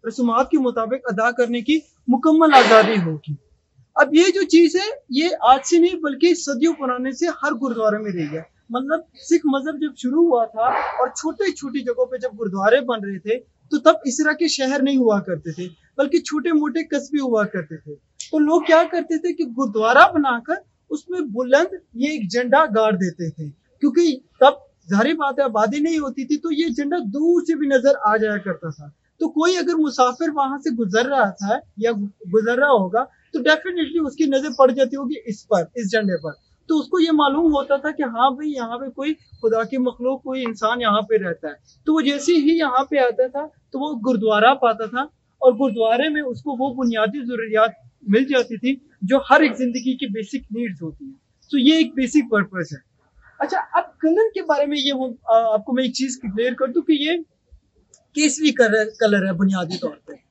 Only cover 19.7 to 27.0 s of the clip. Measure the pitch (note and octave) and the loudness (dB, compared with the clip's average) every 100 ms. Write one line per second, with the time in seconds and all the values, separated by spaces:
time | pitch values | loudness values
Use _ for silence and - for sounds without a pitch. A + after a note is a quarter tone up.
19.7 | G#3+ A3 C4 F#4 E4 C#4 A#3 A#3 F#4 _ | 0 2 6 6 6 0 -2 -4 -6 _
20.7 | _ _ D4+ - F4+ D4 G#3 B3+ C#4 F4 | _ _ -10 -8 -8 -6 -6 2 4 2
21.7 | F#4 _ A#3 C#4 D#4 G3 A3+ B3 C4+ D#4 | -4 _ -4 -4 -4 -4 -2 2 4 4
22.7 | G#3+ A3 G3 F3+ E3+ E3 D3+ D3+ C#3+ _ | 2 2 0 -2 -4 -10 -8 -14 -14 _
23.7 | _ C#4+ C#4 E4+ C4 _ _ C#4 C#4 _ | _ 0 2 2 0 _ _ 4 4 _
24.7 | _ E3 G3+ B3 D#4+ C#4 C4+ C4+ G#3+ G#3+ | _ -4 0 0 0 -4 -2 -2 0 0
25.7 | C#4+ D#4 D#4+ C#4 C4 C4+ D4 E4+ D4 E4 | 0 -2 -2 -4 -8 -6 -4 -4 -2 -2
26.7 | A#3+ C#4+ F4 | -4 -4 -4